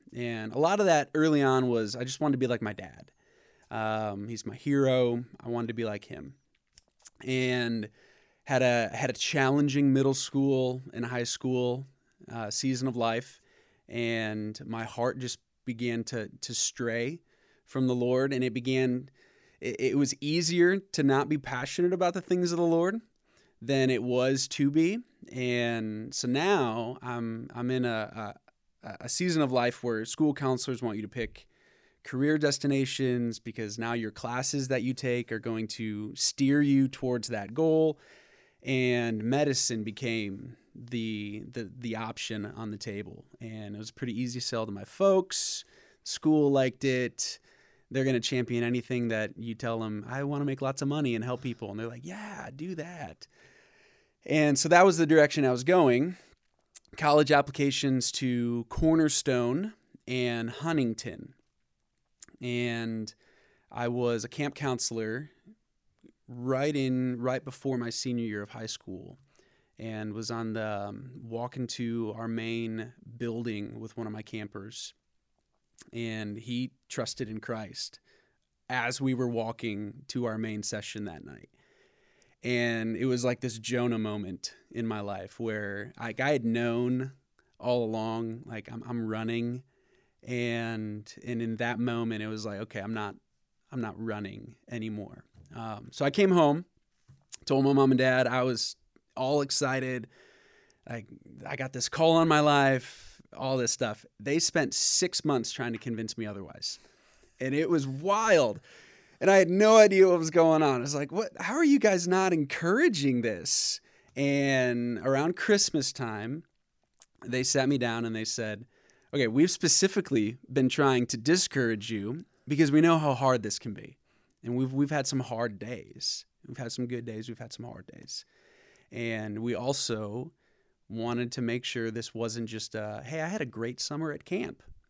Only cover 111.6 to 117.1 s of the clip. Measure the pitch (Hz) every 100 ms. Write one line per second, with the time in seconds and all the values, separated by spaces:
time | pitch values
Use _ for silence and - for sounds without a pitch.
111.6 | 320 277 214 190 175 185 190 165 139 -
112.6 | 165 220 339 180 139 123 113 92 - -
113.6 | - - _ _ _ - 143 139 139 131
114.6 | 127 120 120 113 135 135 156 175 - 202
115.6 | - 156 131 - 120 107 110 147 - _
116.6 | _ _ _ _ -